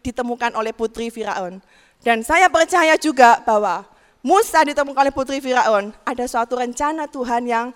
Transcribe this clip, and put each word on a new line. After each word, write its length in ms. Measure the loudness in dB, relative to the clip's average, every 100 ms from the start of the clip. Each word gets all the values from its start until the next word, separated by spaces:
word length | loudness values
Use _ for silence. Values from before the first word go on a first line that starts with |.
ditemukan 560 | -10 -8 -8 -4 -4 -4
oleh 160 | -6
putri 400 | -6 -8 -6 -10
Firaun. 480 | -8 -8 -8 -8 -12 _ _ _ _
Dan 240 | -2 -2
saya 240 | 0 4 4
percaya 480 | 4 2 2 2 2
juga 480 | 0 6 6 6
bahwa 400 | 2 0 0 -4 -10 _ _ _
Musa 400 | 0 2 4 2
ditemukan 400 | 2 0 -2 0
oleh 80 | 0
putri 280 | 0 -4 -6
Firaun, 480 | -2 0 2 0 -2 -10 -10
ada 160 | -6
suatu 320 | -4 -4 -4 -4
rencana 480 | -6 -4 -4 -4
Tuhan 400 | -8 -8 -4 -4
yang 220 | -2 -4 -4